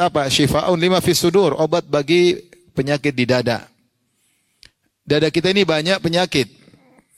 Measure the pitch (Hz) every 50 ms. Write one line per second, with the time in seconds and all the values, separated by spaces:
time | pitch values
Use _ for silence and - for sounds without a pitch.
0 | 175 170 - 151 139 131 - - 147 131 - 151 156 185 180 165 165 180 185 175
1 | - 180 160 - - 175 170 202 190 151 - - 160 156 170 175 - 143 147 147
2 | 143 139 170 175 180 175 - - - _ - - _ _ - - 135 143 147 143
3 | - 147 127 127 123 117 127 123 117 120 113 104 - - _ _ _ _ _ _
4 | _ _ _ _ _ _ _ _ _ _ _ _ - - _ _ _ _ _ _
5 | _ - 143 151 156 156 - 170 160 180 190 202 190 160 160 151 151 180 196 190
6 | - 165 165 175 185 - - 143 120 - - _ _ _ - _ _ _ _ _
7 | _ _ _